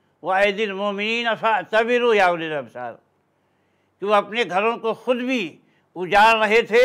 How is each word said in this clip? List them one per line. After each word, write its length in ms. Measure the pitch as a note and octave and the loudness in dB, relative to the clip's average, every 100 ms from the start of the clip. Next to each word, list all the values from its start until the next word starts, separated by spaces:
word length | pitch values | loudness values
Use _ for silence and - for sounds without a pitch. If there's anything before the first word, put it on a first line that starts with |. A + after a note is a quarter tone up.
| _ _ | _ _
व 100 | D#3+ | -4
अयदिल 400 | F#3+ G3+ G3 G#3+ | 0 0 0 -6
मोमिनीन 600 | F#3+ G#3 G3 G#3+ A#3 A#3 G3 | -4 -6 -4 -4 -4 -4 -2
फ़अतबिरू 760 | A3 G#3 F3 A3 A#3 B3 A#3+ | -2 -2 0 0 2 0 2
या 140 | G#3+ F3+ | 4 2
उलिल 220 | F3 D#3+ | 0 -4
अबसार", 380 | D3 A#2 A#2+ B2 | -6 -8 -12 -14
कि 1120 | G#2 _ _ _ _ _ _ _ _ _ _ G3 | -14 _ _ _ _ _ _ _ _ _ _ 0
वो 60 | |
अपने 300 | G#3 G3 A3 A3 | 0 0 -4 -2
घरों 300 | F3+ A3 A3+ | 0 -2 -2
को 160 | A3 G3+ | -6 -4
खुद 200 | A#3 B3 | -4 -4
भी 200 | B3 B3+ D#3+ - _ _ _ E3 | -2 -4 -6 -12 _ _ _ -10
उजाड़ 400 | F3+ G3+ A3 A3+ | 0 4 4 4
रहे 240 | G#3+ A3+ | 2 2
थे, 200 | A3 A3+ | 4 4